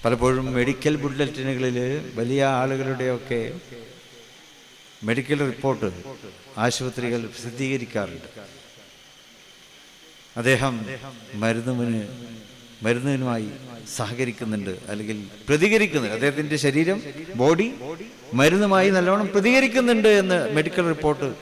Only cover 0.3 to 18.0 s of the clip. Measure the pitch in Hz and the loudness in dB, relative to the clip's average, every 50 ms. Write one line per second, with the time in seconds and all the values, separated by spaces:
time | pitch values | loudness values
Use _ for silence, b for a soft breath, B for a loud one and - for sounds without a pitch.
0.3 | 131 131 131 131 127 127 123 127 139 - - 151 151 147 143 139 131 135 147 131 | 2 2 0 0 0 0 2 0 0 0 0 0 0 0 -2 -4 -2 -2 -2 -2
1.3 | - 139 131 131 135 123 127 127 123 123 123 127 135 151 156 127 127 113 117 120 | -2 -4 -4 -4 -2 0 -2 -2 0 0 -2 -2 -4 -4 -6 -8 -6 -4 -2 0
2.3 | 131 139 135 135 135 123 127 135 135 135 135 131 135 123 127 127 127 120 120 - | 2 2 2 2 2 2 0 0 -2 -2 -2 -4 -4 -2 -2 -2 -2 -4 -4 -4
3.3 | 127 117 113 113 139 180 - - 123 120 113 - - - - - - - - - | -4 -4 -4 -6 -8 -12 -16 -18 -18 -18 -18 -20 -20 -20 -20 -20 -20 -20 -20 -20
4.3 | - - - - - - - - - - - - - - - 107 117 127 131 - | -20 -20 -20 -20 -20 -20 -20 -20 -20 -20 -20 -20 -20 -8 -2 -2 -2 -2 0 -2
5.3 | 147 143 143 135 113 - - 135 131 110 110 98 87 87 87 135 131 - - 104 | 0 0 0 -2 -2 -2 0 0 0 0 -2 -4 -4 -6 -12 -14 -14 -14 -16 -18
6.3 | 92 - - - - - 110 123 117 - 131 127 120 - 123 120 117 120 117 107 | -20 -20 -20 -16 -6 -2 0 0 0 0 -4 -6 -6 -4 -4 -2 -2 -2 -4 -6
7.3 | 117 - - 120 117 123 139 131 135 131 120 - - 110 101 90 85 82 80 - | -10 -12 -12 -12 -8 -6 -4 -2 -2 -4 -4 -4 -4 -4 -4 -4 -8 -14 -16 -16
8.3 | - 110 101 95 - - - - - - - - - - - - - - - - | -18 -18 -18 -18 -20 -20 -20 -20 -20 -20 -20 -20 -20 -20 -20 -20 -20 -20 -20 -20
9.3 | - - - - - - - - - - - - - - - - - - - - | -20 -20 -20 -20 -20 -20 -20 -20 -20 -20 -20 -20 -20 -20 -20 -20 -20 -20 -20 -14
10.3 | - 127 117 127 135 117 131 135 123 117 110 117 135 123 110 139 - - - - | -8 0 2 4 4 4 2 0 -2 -4 -6 -8 -10 -12 -14 -16 -18 -18 -20 -12
11.3 | - 104 107 113 113 117 117 127 127 123 120 120 117 110 104 101 131 123 120 120 | -6 -2 0 0 0 0 -2 -2 -2 0 0 0 0 -2 -4 -6 -10 -14 -16 -16
12.3 | 117 110 107 - - - - - - - 110 110 120 120 127 143 139 131 131 127 | -16 -18 -18 -20 -20 -20 -20 -20 -18 -6 -2 0 0 0 0 0 0 0 0 -2
13.3 | 120 117 110 104 101 131 131 127 120 117 110 107 - - 120 104 120 120 131 120 | -2 -2 -4 -6 -10 -12 -16 -18 -18 -18 -14 -12 -6 -6 -6 -6 -4 -4 -4 -4
14.3 | 113 - 120 110 107 104 98 98 92 92 - - 104 104 107 107 110 104 101 95 | -4 -6 -4 -4 -4 -4 -4 -6 -8 -8 -8 -10 -8 -8 -6 -6 -8 -8 -8 -12
15.3 | - - - - 143 151 175 208 214 226 220 190 - 151 123 104 107 113 127 143 | -16 -16 -2 0 2 4 4 4 4 4 4 2 0 -2 -2 -2 -2 0 0 0
16.3 | 139 143 151 143 151 147 147 143 135 151 160 170 190 202 - 143 131 143 165 - | 0 0 -2 -2 -2 0 0 2 2 2 2 2 0 -2 -4 -10 -12 -14 -14 -10
17.3 | 190 120 123 147 165 165 214 240 269 - 123 143 165 165 | -2 2 4 4 4 4 2 -2 -2 -8 -12 -12 -12 -12